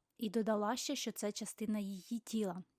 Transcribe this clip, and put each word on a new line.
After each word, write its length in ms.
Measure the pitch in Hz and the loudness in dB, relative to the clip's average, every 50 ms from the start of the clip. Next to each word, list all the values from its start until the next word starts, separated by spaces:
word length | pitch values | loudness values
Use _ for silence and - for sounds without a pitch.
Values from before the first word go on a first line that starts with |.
| _ _ _ - | _ _ _ -4
і 120 | 233 202 | -2 2
додала 460 | 175 233 196 220 214 208 208 208 254 | 2 4 4 4 4 4 4 2 2
ще, 200 | - - - 277 | 0 0 0 -2
що 160 | - - 226 | -2 -2 -4
це 200 | - - 214 208 | -4 -2 -2 -2
частина 460 | - - 220 - - - 214 208 214 208 | -2 -2 -6 -6 -6 -4 -2 0 0 0
її 400 | 202 196 196 185 170 - 233 220 | 0 -2 -4 -6 -4 -4 -4 -4
тіла, 440 | - - 226 220 208 185 175 185 - _ _ | -4 -2 0 0 2 0 -2 -4 -8 _ _